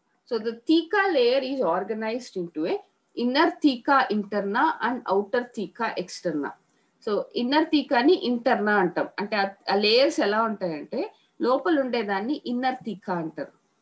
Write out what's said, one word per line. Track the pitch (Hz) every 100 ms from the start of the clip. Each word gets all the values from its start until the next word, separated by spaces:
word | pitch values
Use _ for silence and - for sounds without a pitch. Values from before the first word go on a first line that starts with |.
| _ _ -
So, | 233
the | 220
theca | 226 - 320 320 415 392
layer | 302 240 262 254
is | 269 185 180
organized | 202 220 220 247 - 190
into | 170 156 170
a | 403 - _ _ -
inner | 240 269 330
theca | - 294 247 - 277 - 214
interna | 190 208 196 214 320 - -
and | 254 -
outer | 196 208 247
theca | 247 - 180 - 226 -
externa. | 185 - 180 151 139 - _ _ _ _ -
So, | 202 - -
inner | 247 294
థీకాని | 320 302 - 240 269
interna | 370 240 240 262 214 208 208
అంటాం. | 180 156 143 -
అంటే | 208 214
ఆ, | 196 - -
ఆ |
లేయర్స్ | 190 214 233 285 -
ఎలా | 202 214
ఉంటాయంటే | 226 202 185 151 147 240 415 - _ -
లోపల | 226 262 370 302
ఉండేదాన్ని | 254 233 202 196 220 302 -
inner | 247 254
థీకా | 262 233 185 -
అంటారు | 180 160 - 135 _ _ _